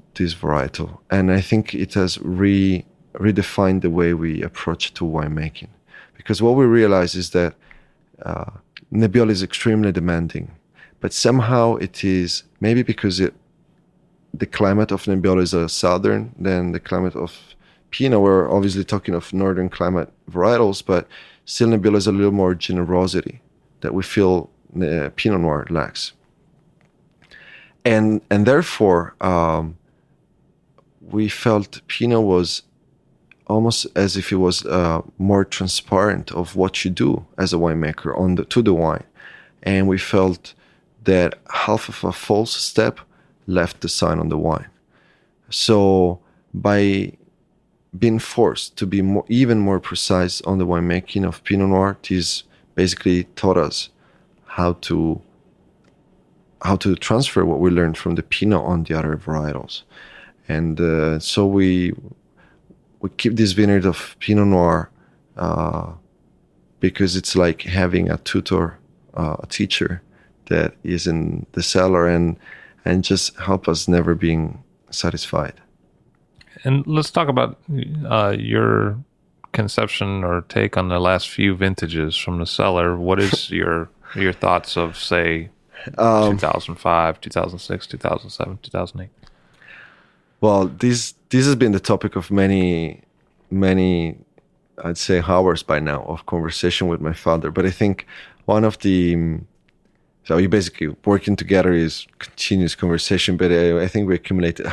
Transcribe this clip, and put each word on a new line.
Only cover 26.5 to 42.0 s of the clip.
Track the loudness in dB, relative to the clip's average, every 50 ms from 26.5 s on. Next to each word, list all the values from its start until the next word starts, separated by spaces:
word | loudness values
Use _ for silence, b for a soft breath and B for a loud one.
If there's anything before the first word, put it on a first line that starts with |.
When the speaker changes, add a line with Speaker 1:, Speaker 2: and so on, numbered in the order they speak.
| _ _ _ _ _ _ _ _ _ _ _ _ _ _ B B B B B B B B B B B B 2
Speaker 1:
And, | 2 4 4 4 4 2 0 _ 0
and | 2 4 4
therefore, | 4 4 4 2 -2 0 2 4 4 4 4 2 -2 -8 -4
um, | -2 0 2 2 2 2 0 -2 -4 -6 -12 -16 _ _ _ _ _ _ _ _ _ _ _ _ _ _ _ _ _ _ _ _ _ _ _ _
we | -14 -4 -2 -2 0 -2
felt | -2 0 2 2 2 2 2 -2 -12 -20 _
Pinot | -12 -4 -2 0 2 4 4
was | 4 4 4 4 2 0 -4 -8 _ _ _ _ _ _ _ _ _ _ _ _ _ _ _ _ _
almost | 0 0 2 2 2 0 -2 -6 -4 -2
as | 0 0 0 -2
if | -4 -4 -2
it | 0 2 2
was, | 2 0 0 -4
uh, | -2 0 0 2 0 0 -2 -4 -8 _ -2
more | 2 4 4 4 2
transparent | 0 -4 -6 -6 -4 -4 -6 -4 0 2 2 4 2 0 -2 -6 -8
of | -8 -8 -8 -6 -2
what | -2 0 0 -2 -4 -4
you | -4
do | -2 0 0 0 0 -2 -6 _ -6 -4
as | -2 -2
a | 0 0
winemaker | 0 0 0 -2 -2 -4 -6 -6 -8 -6 -4 0
on | 0 0 0
the, | 0 -2
to | 0 0 2
the | 4 4 4
wine. | 4 2 0 -2 -4 -8 _ B B B B B B B B B B
And | -4 0 0 2 2
we | 2 0 0
felt | -2 0 2 2 2 2 0 -4 -10 -20 -20 b b b b b b b _ _ 0
that | 2 4 4 2 0 -2 -6 _ -8
half | -6 -4 -2 -2 -2 -2 -4 -10
of | -12 -6